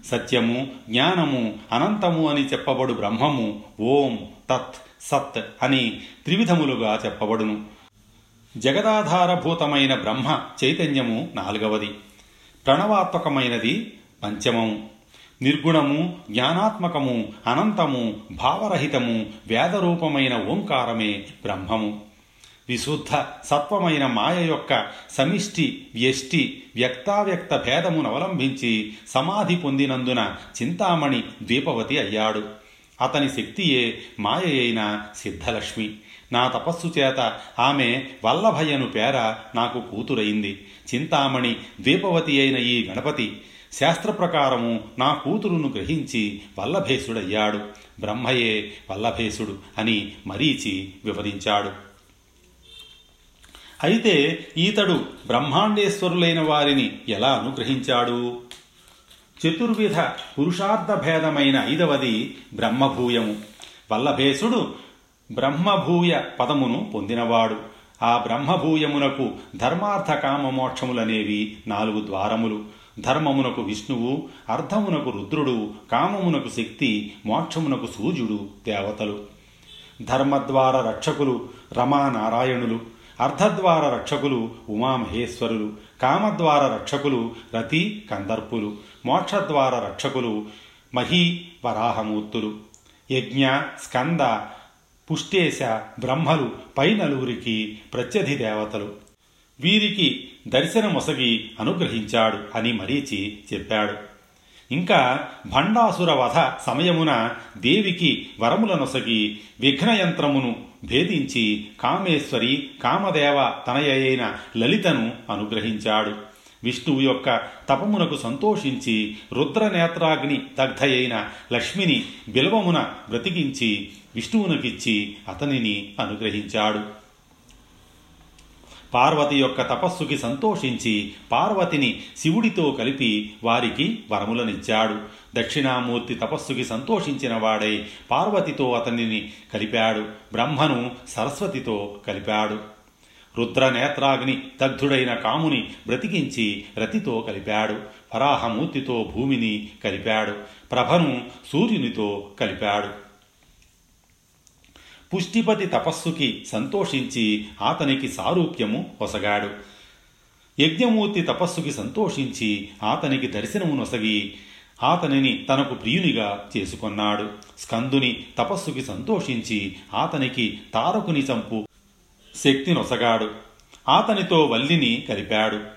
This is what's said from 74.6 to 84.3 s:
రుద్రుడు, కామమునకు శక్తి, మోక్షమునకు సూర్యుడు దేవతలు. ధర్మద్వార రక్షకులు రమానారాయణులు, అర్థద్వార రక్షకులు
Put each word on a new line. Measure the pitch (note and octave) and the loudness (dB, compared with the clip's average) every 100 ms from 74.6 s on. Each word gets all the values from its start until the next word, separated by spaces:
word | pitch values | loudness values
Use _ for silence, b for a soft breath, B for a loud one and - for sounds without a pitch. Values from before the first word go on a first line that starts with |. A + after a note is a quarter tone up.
| C#3+ G#3 G3+ D#3 B2+ | -2 -2 0 0 -2
రుద్రుడు, | G2+ G2+ D3+ C3 A#2+ G#2+ G#2+ - | -6 -4 -2 0 0 -4 -8 -2
కామమునకు | A2+ F3 G3+ F3+ D3+ A2+ | 0 2 2 0 0 -2
శక్తి, | G#2 A2 - C3+ G#2+ G#2 - G#2+ | -6 -8 -2 0 0 -4 -10 -2
మోక్షమునకు | B2+ E3 E3 D#3 B2 A2+ | -2 -2 -4 -2 -2 -4
సూర్యుడు | - A#2 D#3+ A2+ G#2 G2+ - A#2+ | -4 -4 -2 -2 -4 -6 -10 -6
దేవతలు. | G#2 G2 G#2+ G#2+ G#2 G#2 - B B B B B B | -4 -4 -4 -4 -6 -10 -20 B B B B B B
ధర్మద్వార | A2+ C3 C#3 C#3 - C3+ C3 B2+ A2+ | -2 2 4 2 2 4 4 4 0
రక్షకులు | A2 - C#3 C#3+ A#2 - B B | -2 -4 0 0 0 -6 B B
రమానారాయణులు, | A#2 B2 C#3+ C#3 A#2 A2 A#2 C3 B2 A#2 A2+ - B B B | -2 2 4 2 0 0 2 2 0 -2 -4 -6 B B B
అర్థద్వార | B2 - G3+ F#3 F#3 D#3+ D3 | -2 2 2 4 4 4 2
రక్షకులు | A#2+ - C#3+ C#3 | 0 -2 -2 0